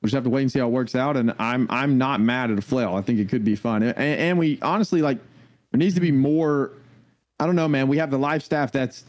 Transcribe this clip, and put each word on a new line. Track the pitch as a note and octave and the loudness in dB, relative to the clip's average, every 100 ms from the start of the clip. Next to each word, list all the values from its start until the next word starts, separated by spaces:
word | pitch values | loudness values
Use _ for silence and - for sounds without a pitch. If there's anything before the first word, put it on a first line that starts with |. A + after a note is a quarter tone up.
we'll | G#2+ | -2
just | |
have | C3+ | 0
to | B2 | 0
wait | C3 | 0
and | C3+ | 0
see | C3+ | 0
how | B2 | 0
it | |
works | B2 A#2+ B2+ | 0 -2 -2
out, | C3+ C#3+ | 0 0
and | A2+ - | 0 0
I'm, | A2 B2 B2+ | -2 0 0
I'm | A#2+ C#3+ C3 | 0 2 2
not | C3 C3 | 2 2
mad | A2 B2+ B2 | 0 0 0
at | G#2 | -2
a | |
flail. | G#2 C3 A2 F#2 | -2 -2 -2 -2
I | |
think | G2 A#2 | -2 -2
it | G2+ | 0
could | B2+ | 0
be | G#2+ G#2 | 0 -2
fun. | A#2 G#2+ | -2 0
And, | A#2 - | 0 0
and | C#3+ D3+ E3 F3+ | -2 0 0 0
we, | D#3+ C#3+ | 0 0
honestly, | C#3+ F#3+ G#3 F3 | -2 -2 0 0
like, | D3+ B2 - - - _ _ | 0 -2 -8 -20 -20 _ _
there | - | 0
needs | F3 F3+ | 0 2
to | |
be | F3 | 2
more, | C#3 C#3 D#3 D#3+ C#3+ C3+ - - - _ _ _ - | 2 2 2 2 0 -2 -8 -20 -20 _ _ _ -4
I | D#3 | 0
don't | F3 | 2
know, | D#3+ | 2
man. | C#3+ C3+ | 2 2
We | C#3+ | 0
have | D#3+ | 0
the | C3+ | 0
life | C#3+ D#3 | 0 -2
staff, | - D#3 C#3 | -2 -2 -2
that's, | C#3 B2 - | -2 -4 -6